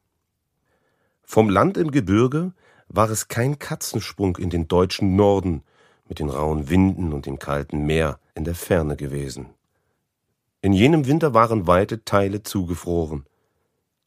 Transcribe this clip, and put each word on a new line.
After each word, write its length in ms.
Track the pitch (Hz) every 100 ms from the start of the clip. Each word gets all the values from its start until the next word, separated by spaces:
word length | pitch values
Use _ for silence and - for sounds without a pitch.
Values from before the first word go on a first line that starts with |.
| _ _ _ _ _ _ _ _ _ _ _ _
Vom 280 | - - 110
Land 280 | 98 139 196
im 140 | 165
Gebirge 640 | 139 90 101 123 147 180 - _ _ _
war 220 | 95 110
es 180 | 107 -
kein 320 | - 127 143
Katzensprung 760 | - 156 - 117 - - 98 87
in 120 | 92
den 180 | 87 80
deutschen 480 | 87 92 - 101 95
Norden 480 | 101 98 90 78 - _ _ _ -
mit 120 | 85
den 100 | 76
rauen 400 | 67 76 78 69
Winden 440 | 90 95 95 87
und 120 | 73 69
dem 140 | 67
kalten 460 | - 71 71 78 73
Meer 340 | 80 80 71 _
in 120 | - 80
der 100 | 85
Ferne 400 | - 92 76 71
gewesen. 520 | 73 71 69 64 64 _ _ _ _ _ _ _ _ _ _ _
In 120 | 98
jenem 320 | 98 123 160 131
Winter 280 | 151 156
waren 340 | 113 113 113 87
weite 360 | 90 104 110
Teile 400 | - 101 98 101
zugefroren. 840 | - 101 87 87 - 85 80 76 69 _ _ _ _ _ _ _